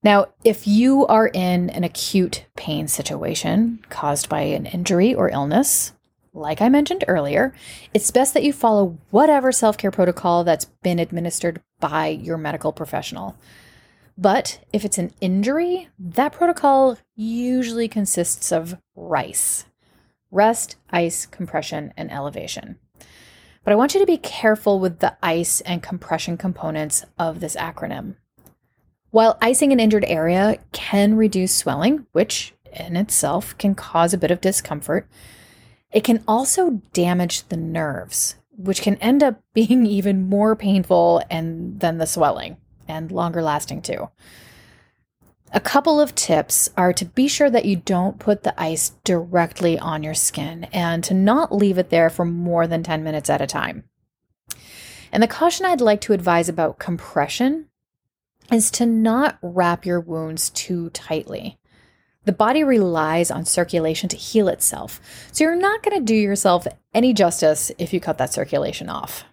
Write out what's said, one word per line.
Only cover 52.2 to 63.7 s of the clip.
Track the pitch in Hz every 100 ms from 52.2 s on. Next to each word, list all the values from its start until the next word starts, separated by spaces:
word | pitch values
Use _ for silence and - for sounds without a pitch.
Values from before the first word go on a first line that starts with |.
more | 175 170 175 170 165
than | 165
ten | 170 160
minutes | 160 156 151
at | 143
a | 135
time. | 151 - - - _ _ _ _ _ _ - - - - - -
And | -
the | 226
caution | - 339 339 381
I'd | 339
like | 233 208
to | -
advise | 202 175 170 170
about | 170 156 -
compression | - 170 - - 147 - 254 311 311 _ _ _ _ _ _ _ _
is | 233 214
to | - 240
not | 226 220 233 294 -
wrap | 180 175 175 170 185
your | 175
wounds | 170 160 160 160 -
too | - - 180 165
tightly. | - - 160 - - - - _ _ _ _ _ _
The | -
body | 185 214 277
relies | 294 240 185 165 156 165 170
on | - 170
circulation | - 170